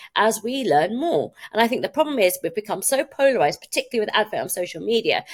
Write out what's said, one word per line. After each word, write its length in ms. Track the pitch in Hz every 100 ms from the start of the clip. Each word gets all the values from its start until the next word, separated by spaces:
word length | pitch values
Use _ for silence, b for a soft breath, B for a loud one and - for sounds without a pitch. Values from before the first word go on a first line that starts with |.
| B -
as 260 | 214 214
we 220 | 226 269
learn 340 | 254 147 - 233
more. 340 | 330 170 120 B B
And 100 | 214
I 60 | 233
think 140 | 247
the 60 | 185
problem 300 | - 302 269
is 200 | 185 -
we've 120 | 165
become 280 | 214 208 180
so 220 | - 269
polarized, 560 | 277 - 277 233 240 -
particularly 440 | - - - 233
with 100 | 208
advert 260 | 208 214 -
on 80 | 120
social 340 | - 180 165
media, 420 | 190 233 160 113 B